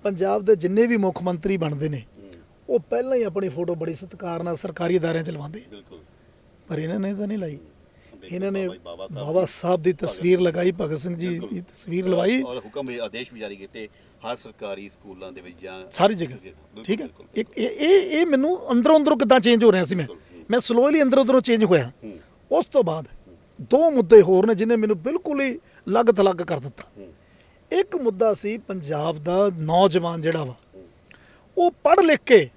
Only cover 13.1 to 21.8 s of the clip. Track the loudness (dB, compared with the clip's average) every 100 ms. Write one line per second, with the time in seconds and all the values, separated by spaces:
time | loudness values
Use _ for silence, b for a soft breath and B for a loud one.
13.1 | -10 -14 -14 -14 -14 -16 -16 -18 b b
14.1 | b -12 -12 -12 -14 -12 -12 -14 _ -20
15.1 | -18 -18 -18 -20 -18 -18 -16 -14 -2 -2
16.1 | -2 -8 -10 -20 -20 _ -20 -8 -8 -8
17.1 | _ -12 -8 -8 -4 -6 -2 4 4 4
18.1 | 0 2 2 0 -4 -2 0 6 6 4
19.1 | 2 4 4 6 6 6 4 0 -4 -6
20.1 | -12 -20 -20 -4 -2 2 4 4 4 4
21.1 | 4 4 2 2 2 4 2